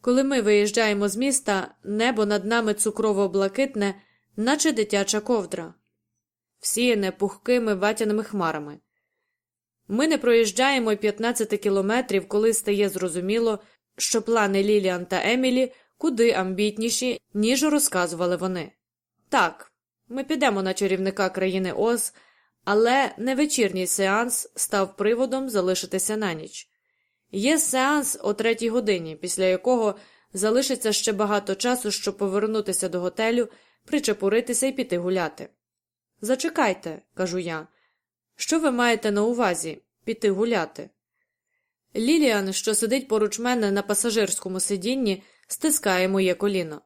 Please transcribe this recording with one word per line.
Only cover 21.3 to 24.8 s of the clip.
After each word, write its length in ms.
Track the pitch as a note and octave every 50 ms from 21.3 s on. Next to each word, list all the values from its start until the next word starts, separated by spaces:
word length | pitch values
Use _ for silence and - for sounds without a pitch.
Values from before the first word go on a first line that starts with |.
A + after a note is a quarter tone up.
| F#3+ F#3+ F#3 F#3+ F#3 F#3+ F#3 F3+ -
Оз», 400 | - G#3 A3+ A#3+ A#3 - - _ - _ _ _ _ _ _ _ _ _
але 480 | - G3+ G#3 A3+ A#3 B3+ C#4 C4+ - -
не 180 | - G#3+ B3+ C4
вечірній 520 | B3 D4+ D4 - - A3+ F#3+ F#3 F#3 F#3
сеанс 640 | F3 - - G3 F#3+ G3 A3 A#3+ B3 A#3+ - - - _
став 420 | - - - - G3+